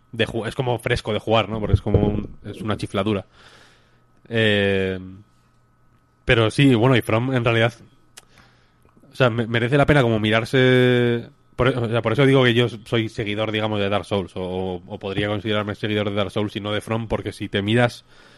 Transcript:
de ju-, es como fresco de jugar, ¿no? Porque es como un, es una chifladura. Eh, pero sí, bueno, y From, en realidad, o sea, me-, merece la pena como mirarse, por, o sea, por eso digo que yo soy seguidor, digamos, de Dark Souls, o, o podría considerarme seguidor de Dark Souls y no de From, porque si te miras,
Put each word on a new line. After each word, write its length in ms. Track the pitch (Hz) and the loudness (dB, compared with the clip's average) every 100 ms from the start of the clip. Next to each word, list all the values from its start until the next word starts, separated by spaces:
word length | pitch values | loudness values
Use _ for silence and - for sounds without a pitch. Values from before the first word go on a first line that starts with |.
| _ | _
de 140 | 113 107 | -4 -4
ju-, 200 | 117 107 | -2 -6
es 80 | |
como 240 | - 127 120 | -4 -4 -4
fresco 340 | - 120 - | -2 -4 -2
de 60 | 107 | -4
jugar, 300 | - 113 98 | 0 0 0
¿no? 100 | 110 | -4
Porque 140 | 101 | 0
es 80 | - | 0
como 160 | - 104 | 2 2
un, 400 | 104 104 104 - | 2 -2 -6 -14
es 160 | 104 101 | -16 -10
una 140 | 110 101 | -6 -4
chifladura. 480 | 107 101 98 101 - _ - - - _ _ _ _ _ - | -4 -2 -2 -2 -6 _ -20 -20 -20 _ _ _ _ _ -6
Eh, 720 | 117 110 104 101 98 95 92 92 95 104 _ _ _ _ _ _ _ _ _ | 0 2 2 2 0 -2 -4 -10 -18 -20 _ _ _ _ _ _ _ _ _
pero 260 | - 120 110 | 0 2 2
sí, 240 | - 139 | 4 4
bueno, 220 | 120 123 127 | 6 4 2
y 60 | |
From, 300 | - 110 123 | 2 0 0
en 100 | 131 | 0
realidad, 280 | 120 117 113 - - _ _ - - _ _ _ _ _ _ _ _ | 0 2 0 -2 -14 _ _ -20 -20 _ _ _ _ _ _ _ _
o 20 | - | 0
sea, 140 | 127 | 0
me-, 160 | 113 110 | 2 -2
merece 300 | 117 117 143 | 0 2 2
la 100 | 139 | 4
pena 160 | 147 | 4
como 160 | 120 113 | 4 2
mirarse, 1080 | 107 113 110 135 127 127 123 123 120 120 117 _ _ - | 2 0 0 2 4 4 4 2 2 -2 -6 _ _ -2
por, 120 | 123 | 0
o 200 | 127 117 | 0 -2
sea, 100 | 117 | -2
por 100 | 113 | 0
eso 120 | 113 | 2
digo 180 | 135 135 | 4 6
que 100 | 123 | 4
yo 140 | 117 120 | 4 0
soy 400 | 110 - 120 110 | -2 -4 -2 -2
seguidor, 400 | - 104 104 110 | -6 -6 -4 -4
digamos, 260 | 107 107 107 | -2 -2 -2
de 80 | 101 | -2
Dark 140 | 101 92 | -2 -2
Souls, 260 | 101 90 - | -4 -4 -8
o, 440 | 92 92 92 90 90 | -6 -6 -6 -8 -10
o 120 | 101 | -12
podría 300 | 98 98 104 | -8 -4 -2
considerarme 460 | 104 110 104 104 | -4 -2 -4 -4
seguidor 340 | 101 110 104 104 | -6 -4 -2 -2
de 80 | 101 | -2
Dark 140 | 98 | -4
Souls 240 | 110 104 - | -4 -4 -6
y 40 | |
no 120 | 101 | -6
de 80 | 104 | -6
From, 260 | - 113 113 | -4 -6 -4
porque 240 | 107 101 | -6 -6
si 160 | - 101 | -10 -6
te 100 | 104 | -4
miras, 420 | 101 117 120 - - - - | 0 2 2 -2 -14 -20 -20